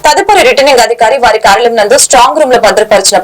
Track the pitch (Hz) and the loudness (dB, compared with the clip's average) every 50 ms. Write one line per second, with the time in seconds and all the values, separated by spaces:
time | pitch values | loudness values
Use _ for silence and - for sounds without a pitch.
0 | - 302 294 - 392 415 415 370 - 254 247 277 269 285 269 240 226 220 233 - | -2 0 0 0 0 0 0 2 2 0 0 0 0 2 2 2 0 0 -2 -2
1 | 226 220 277 277 240 226 214 220 - 208 196 220 240 233 233 226 208 202 247 294 | -2 0 0 0 0 0 0 0 0 0 0 0 0 -2 -2 -2 0 0 0 0
2 | - - - 247 240 262 285 311 302 254 247 226 220 202 190 214 - - 214 190 | 0 0 0 0 0 0 0 -2 0 0 0 0 0 0 0 0 0 0 0 0
3 | 190 - 202 180 | 0 -2 -2 -2